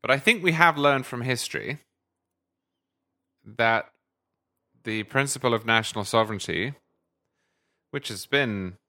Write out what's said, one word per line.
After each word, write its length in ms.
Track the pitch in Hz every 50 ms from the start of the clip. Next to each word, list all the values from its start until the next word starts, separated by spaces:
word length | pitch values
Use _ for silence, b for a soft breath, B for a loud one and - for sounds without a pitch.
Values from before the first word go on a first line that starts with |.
But 80 | - 117
I 80 | 131 139
think 240 | - 220 240 208
we 100 | 170 180
have 240 | 165 160 175 170 156
learned 300 | 143 143 143 139 135 131
from 160 | - - 123
history 560 | 120 127 127 120 - - - - 52 - 143 151 _ _ _ _ _ _ _ _ _ _ _ _ _ _ _ _ _ _ _ _ _ _ _ _ _ _ _ _ _ _ _ _
that 440 | _ - 107 - 117 113 113 110 - _ _ _ _ _ _ _ _ _ _ _ _ _ _ _ _ _ _ _
the 220 | _ 117 110 110 104
principle 500 | - - 135 139 139 - 135 - 123 117
of 100 | 107 107
national 400 | 113 113 113 110 - - 110 101
sovereignty, 720 | - - 113 110 107 110 95 - - 85 85 98 135 143 _ _ _ _ _ _ _ _ _ _ _ _ _ _ _ _ _ _ _ _ _ _ _
which 180 | - 143 - -
has 180 | 110 92 -
been 500 | _ - 139 139 117 104 98 95 90 95 _ _